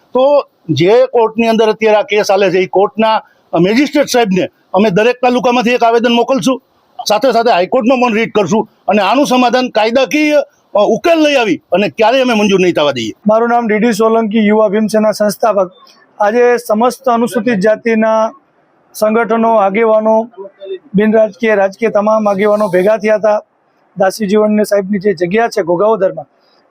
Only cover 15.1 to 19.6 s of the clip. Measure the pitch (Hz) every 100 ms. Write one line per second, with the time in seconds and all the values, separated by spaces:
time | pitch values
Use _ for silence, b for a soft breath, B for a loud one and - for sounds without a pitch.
15.1 | 202 208 196 233 202 185 - b b _
16.1 | _ 208 233 240 240 240 214 247 - -
17.1 | 233 233 - 214 220 214 214 233 220 220
18.1 | 220 220 - _ _ _ _ _ - 214
19.1 | 220 220 226 226 226